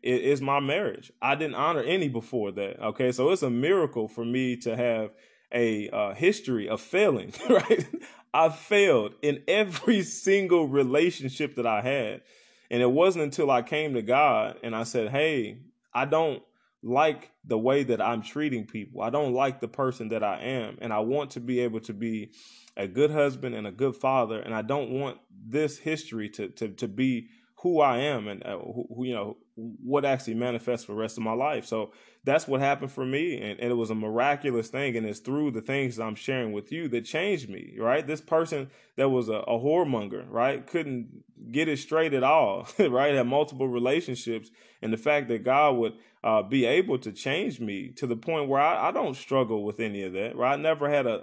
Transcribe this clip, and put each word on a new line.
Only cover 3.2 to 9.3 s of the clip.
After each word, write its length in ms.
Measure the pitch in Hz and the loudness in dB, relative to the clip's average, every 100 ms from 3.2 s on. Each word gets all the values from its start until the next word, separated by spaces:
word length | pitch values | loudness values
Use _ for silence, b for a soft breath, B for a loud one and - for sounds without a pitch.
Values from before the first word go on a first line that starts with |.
| 143 | 2
it's 100 | 185 | 2
a 80 | 135 | 2
miracle 600 | 120 147 196 147 120 107 | 0 2 2 2 0 -6
for 160 | - 117 | -4 -2
me 320 | 127 127 123 | 0 0 -2
to 180 | 120 113 | -4 -2
have 360 | 123 113 107 - b b b | 0 0 -2 -10 b b b
a, 360 | 120 117 107 104 | 0 2 0 -2
uh, 240 | - 104 | -2 -2
history 540 | 95 175 214 - 117 98 | 2 2 2 -2 -4 -2
of 140 | 110 | -6
failing, 520 | - 180 208 123 92 - | -2 2 2 2 -4 -10
<laughs> 80 | - | 0
right? 380 | 214 - 220 139 - B B B 143 | 0 4 0 0 -10 B B B 2
I 140 | 160 | 2
failed 640 | 151 - 202 202 127 104 - | 2 0 4 6 4 2 -2
in 220 | 147 | -2